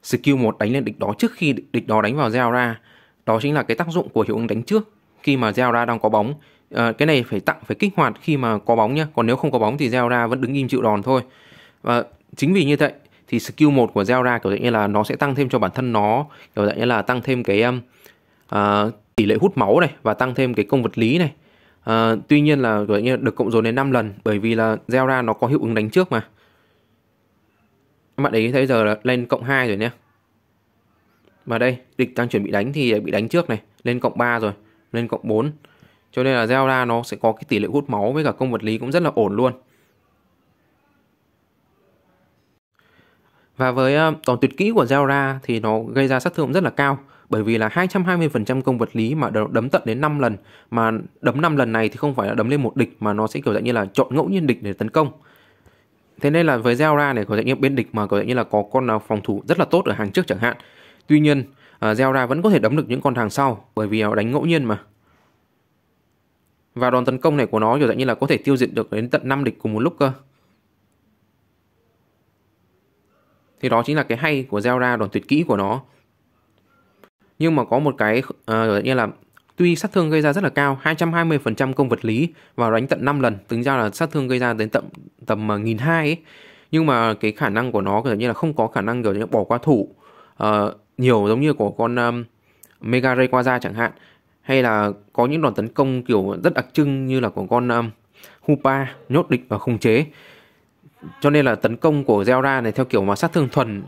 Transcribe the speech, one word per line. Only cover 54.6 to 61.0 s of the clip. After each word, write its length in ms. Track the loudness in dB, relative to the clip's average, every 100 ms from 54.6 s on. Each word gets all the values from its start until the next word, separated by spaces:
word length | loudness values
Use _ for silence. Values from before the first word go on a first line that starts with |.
để 100 | -6
tấn 180 | -6 -2
công. 180 | 0 -2 -4 _ _ _ _ _ _ _ _ _ -4
Thế 100 | 0
nên 160 | 2 2
là 100 | 2
với 180 | 2
Zelda 400 | 2 2 2 2
này, 100 | -2
kiểu 120 | -2 -2
dạng 100 | 0
như 80 |
bên 220 | 0 0 0
địch 120 | -4
mà 140 | -4 0
kiểu 120 | 0
dạng 100 | 0
như 60 |
là 100 | -2
có 200 | 0 -2 0
con 140 | -2 0
nào 160 | -2 -2
phòng 140 | -4
thủ 180 | -4 -6 -2
rất 100 | -2
là 60 |
tốt 200 | 2 0
ở 80 | 0
hàng 180 | -4 -4
trước 160 | -2 -2
chẳng 120 | -2
hạn. 180 | -2 -4 -14 -20 -20 _